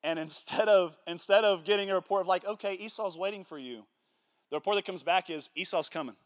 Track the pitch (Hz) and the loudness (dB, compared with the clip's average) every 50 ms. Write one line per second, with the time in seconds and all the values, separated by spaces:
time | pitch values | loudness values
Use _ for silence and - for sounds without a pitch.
0 | - 156 165 160 160 160 147 - - - - - 220 214 208 190 180 165 156 _ | -2 -2 -4 -4 -4 -6 -8 -10 -8 -4 0 0 6 6 8 6 6 4 -4 _
1 | _ 170 170 170 - - 196 208 220 208 196 170 156 180 208 202 196 196 190 185 | _ -10 -10 -10 2 4 4 6 6 6 2 2 2 0 0 2 2 0 0 -2
2 | 175 - 196 196 180 175 185 180 180 202 214 208 - 202 196 185 208 220 - - | 0 0 0 0 2 2 0 0 0 -6 -8 -4 -4 -6 -4 -4 -8 -10 -8 -6
3 | 220 190 165 165 185 196 214 202 185 - 160 147 131 123 123 110 101 _ _ _ | -6 -6 -4 -4 -6 -4 -4 -6 -12 -14 -12 -12 -10 -12 -12 -14 -14 _ _ _
4 | _ _ _ _ _ _ _ _ _ _ 143 151 - 196 208 202 196 - 185 170 | _ _ _ _ _ _ _ _ _ _ -6 -4 0 0 0 0 0 -2 -8 -6
5 | 131 156 175 185 175 - 165 151 139 - _ 151 185 - - 170 147 - - 170 | 0 2 2 2 0 -2 -10 -10 -10 -10 _ -8 -6 -2 -2 -2 -2 -2 -6 -6
6 | 147 123 104 _ _ | -8 -8 -10 _ _